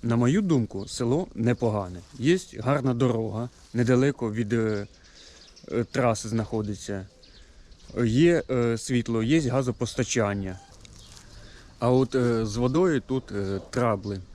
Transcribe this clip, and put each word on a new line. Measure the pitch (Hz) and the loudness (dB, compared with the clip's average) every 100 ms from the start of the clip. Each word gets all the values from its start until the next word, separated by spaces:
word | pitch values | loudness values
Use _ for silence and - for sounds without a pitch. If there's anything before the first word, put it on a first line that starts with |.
На | 117 117 | 0 2
мою | 123 180 | 4 2
думку, | 202 147 110 95 104 | 2 2 0 -6 -10
село | - 120 143 180 - | -4 0 0 -2 -2
непогане. | 113 120 120 107 92 90 90 127 | 0 2 0 0 -4 -10 -16 -4
Є | 123 185 - - | 2 2 0 -6
гарна | 110 143 131 | 0 2 2
дорога, | 120 127 113 110 107 120 - - | 2 2 2 -2 -4 -8 -12 -8
недалеко | 120 117 127 139 139 113 | 0 4 4 4 0 -4
від, | 107 104 | -2 0
е, | 117 110 104 101 - - - - - - - - | 0 0 -2 -6 -14 -20 -20 -20 -20 -20 -20 -6
е, | 104 | -4
траси | 117 127 123 110 110 | -2 0 0 0 -2
знаходиться. | 113 110 113 104 101 - 101 95 - - - - - - - - - | -4 -2 -4 -4 -8 -8 -8 -8 -18 -20 -20 -20 -20 -20 -20 -12 -2
Є, | 120 117 170 170 - | 2 4 4 4 0
е, | 131 120 117 | 0 0 0
світло, | - 123 117 113 | 0 -2 0 -2
є | 113 160 139 | 2 2 2
газопостачання. | 131 127 110 117 - 123 - 104 101 95 90 - - - - - - - - - - - - | 0 -2 -4 -4 -4 -2 0 0 0 -4 -8 -16 -20 -20 -20 -20 -20 -20 -20 -20 -20 -20 -4
А | 120 | 2
от, | 127 131 131 | 2 2 2
е, | 120 117 110 | 2 2 -2
з | 107 | 0
водою | 127 143 185 143 | 0 2 2 2
тут, | - 131 - | -2 -6 -4
е, | 101 98 98 - | -6 -4 -6 -4
трабли. | - 120 101 101 98 92 | -2 0 0 -4 -8 -10